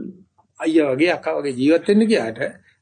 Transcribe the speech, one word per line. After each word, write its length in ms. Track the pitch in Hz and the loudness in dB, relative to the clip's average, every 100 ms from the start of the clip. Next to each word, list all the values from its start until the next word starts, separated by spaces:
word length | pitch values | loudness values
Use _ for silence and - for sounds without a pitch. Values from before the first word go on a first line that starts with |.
| - - _ _ _ - | -14 -16 _ _ _ -8
අයියා 300 | 165 160 143 | 0 2 2
වගේ 220 | 131 175 | 2 0
අක්කා 240 | 156 160 156 | 0 -4 -4
වගේ 200 | 143 123 | -4 0
ජීවත් 300 | 139 165 160 | 2 2 4
වෙන්න 180 | 208 220 | 2 4
ගියාට 340 | 202 113 110 - - _ _ | 0 -2 -6 -8 -10 _ _